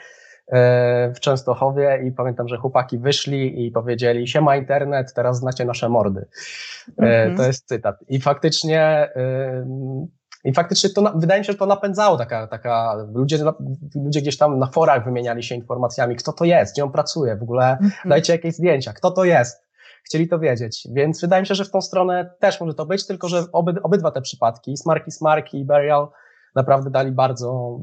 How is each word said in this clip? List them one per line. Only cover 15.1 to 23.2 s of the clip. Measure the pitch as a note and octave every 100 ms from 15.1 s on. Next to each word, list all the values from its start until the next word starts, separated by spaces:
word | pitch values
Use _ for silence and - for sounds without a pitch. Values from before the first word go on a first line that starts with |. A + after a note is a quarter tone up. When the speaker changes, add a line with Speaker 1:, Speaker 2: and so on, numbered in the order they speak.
| B2 A#2+ A#2+
Speaker 1:
się | A#2+ A#2+
informacjami, | A#2 B2 A#2+ - A#2+ A#2+
kto | -
to | - E3+
jest, | E3+ -
gdzie | -
on | C#3
pracuje, | D3 D3 E3 B2 G#2
w |
ogóle | A#2 B2 B2+
Speaker 2:
Mhm. | C3+ G3+ - F3+
Speaker 1:
dajcie | D#3+ E3+
jakieś | E3+ E3 D#3+
zdjęcia, | F3 C#3 A#2
kto | - F3+
to | F3+
jest. | F3+ D3+ A#2+ - _ _ - - -
Chcieli | D#3 E3+
to | E3+
wiedzieć, | D#3 A#2+ A2+ - -
więc | B2+ D3+ D#3
wydaje | F3 F#3
mi | G3
się, | G3
że | G3
w |
tą | F#3+
stronę | F#3 F#3+ F#3 F3+ F3 _
też | G3 F#3+
może | E3+
to | D3 D#3
być, | G3 -
tylko | F#3+